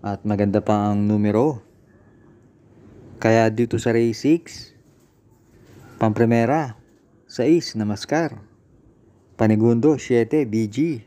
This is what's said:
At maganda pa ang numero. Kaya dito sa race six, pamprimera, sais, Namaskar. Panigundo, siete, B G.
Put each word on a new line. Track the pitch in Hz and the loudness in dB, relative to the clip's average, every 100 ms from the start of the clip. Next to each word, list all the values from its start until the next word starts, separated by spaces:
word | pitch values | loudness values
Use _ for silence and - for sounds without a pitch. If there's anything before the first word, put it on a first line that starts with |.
At | 101 104 107 | -8 -8 -4
maganda | 104 104 104 | 0 2 0
pa | 98 107 104 | 2 0 0
ang | 104 104 | -2 0
numero. | 107 104 104 139 127 _ _ _ _ _ _ _ _ _ _ _ _ - - - - | 0 0 0 0 -2 _ _ _ _ _ _ _ _ _ _ _ _ -20 -20 -20 -4
Kaya | 113 113 113 | 2 4 2
dito | 107 117 113 | 0 -2 -2
sa | 120 117 | 0 0
race | 117 107 | 0 -2
six, | 139 165 - - - _ _ _ _ _ _ _ _ _ - - - - | 0 0 -2 -20 -20 _ _ _ _ _ _ _ _ _ -20 -20 -20 -2
pamprimera, | 113 107 117 117 117 151 139 113 _ _ _ _ | -2 2 2 4 2 0 -4 -10 _ _ _ _
sais, | _ - 127 170 - 110 | _ -4 0 0 0 -6
Namaskar. | 104 104 - 151 135 113 - _ _ _ _ _ _ _ _ _ | -4 -6 -4 -4 -4 -8 -20 _ _ _ _ _ _ _ _ _
Panigundo, | 110 110 113 117 139 143 | 2 4 2 2 2 0
siete, | - 123 113 151 | 0 0 0 -2
B | 127 110 110 | -2 -2 -4
G. | 110 160 131 | -2 -4 -4